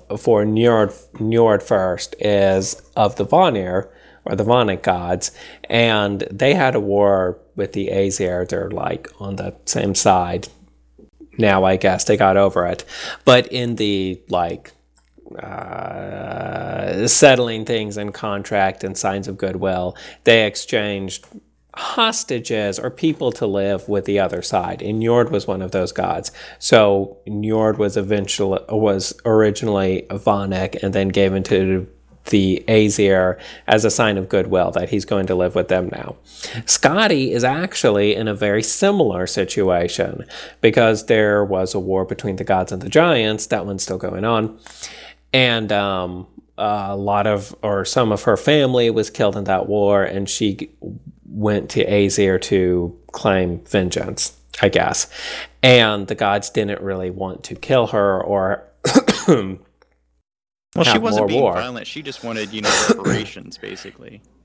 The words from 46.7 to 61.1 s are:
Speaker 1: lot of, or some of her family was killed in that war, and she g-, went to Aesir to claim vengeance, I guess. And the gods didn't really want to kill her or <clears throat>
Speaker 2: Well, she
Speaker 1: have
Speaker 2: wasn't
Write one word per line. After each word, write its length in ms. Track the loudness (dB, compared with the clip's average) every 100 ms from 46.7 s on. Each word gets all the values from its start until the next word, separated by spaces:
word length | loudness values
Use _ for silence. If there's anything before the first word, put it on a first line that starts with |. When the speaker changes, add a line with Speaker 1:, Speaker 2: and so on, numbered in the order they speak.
| -2 -4 -6
Speaker 1:
lot 320 | -2 0 2
of, 280 | 0 -4 -6
or 240 | -4 -2 -2
some 260 | 0 0
of 120 | 0
her 120 | 2 2
family 540 | 2 2 2 2 2
was 220 | 0 -2
killed 260 | 0 0 0
in 60 |
that 240 | -2 -2 0
war, 360 | 0 4 4
and 240 | 2 -2 -4
she 280 | -2 -2 -4
g-, 160 | -10 _ -16 -16 -18 -20
went 460 | -14 -4 -2 0 -2
to 120 | -2
Aesir 560 | 2 2 2 2 2 2
to 580 | 2 2 2 2 -2 -8 _
claim 480 | -4 0 2 0 -4
vengeance, 760 | -4 -2 -2 -4 -6 -6 -6 -8 _ 0
I 100 | 2
guess. 380 | 2 0 -2 -4 -6 -12 -12 -14 2
And 460 | 6 8 6 2 -4
the 80 | -2
gods 340 | 0 0 -2
didn't 320 | -2 -2 -4
really 300 | -6 -6 -6
want 320 | -6 -8 -10 -14
to 100 | -10
kill 320 | 0 2 2
her 320 | 2 2 0
or 420 | 0 -2 0 -4 -8 _ 2 2 4 -2 2
<clears throat> 320 | 2 0 -10 _ _ _ _ _ _ _ _ _ _ _ 0
Speaker 2:
Well, 60 |
she 80 | 2
Speaker 1:
have 100 | 2
Speaker 2:
wasn't 200 | 2